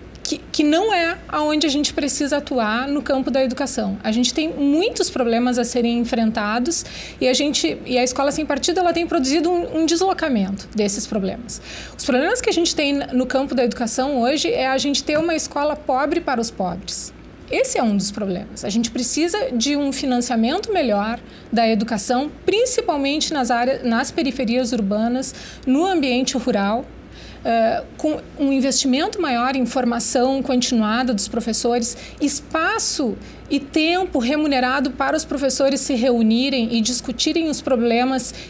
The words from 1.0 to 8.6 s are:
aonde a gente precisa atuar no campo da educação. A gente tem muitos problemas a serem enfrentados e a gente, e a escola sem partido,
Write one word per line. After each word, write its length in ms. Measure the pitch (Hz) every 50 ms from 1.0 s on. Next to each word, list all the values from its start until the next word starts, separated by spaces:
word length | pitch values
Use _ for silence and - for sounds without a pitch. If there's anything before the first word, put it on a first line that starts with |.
| 330 330 359 370 -
aonde 400 | - - 302 302 302 302 302 339
a 40 | 302
gente 240 | 262 294 - - -
precisa 420 | 330 294 269 - - 294 269 294
atuar 500 | 285 285 - 285 247 220 208 220 240 262
no 140 | 285 285 294
campo 300 | - - 277 262 262 -
da 120 | 240 269
educação. 540 | 269 247 254 - 285 262 - 240 214 196 196 - -
A 80 | 226
gente 220 | 214 240 247 - -
tem 180 | 320 311 320
muitos 560 | - 330 285 285 285 320 381 466 480 - 349 -
problemas 500 | - - 247 233 226 233 247 247 247 247
a 60 | 240
serem 340 | 240 - 247 233 233 233 240
enfrentados 840 | 240 233 262 226 226 220 220 220 208 208 220 247 247 339 330 - - - - - - - - -
e 80 | 262
a 60 | 254
gente, 460 | 254 254 277 302 - - - 320 - - -
e 100 | - 247
a 80 | 240 247
escola 260 | 240 240 - 269 285
sem 140 | 277 - 311
partido, 340 | - 285 269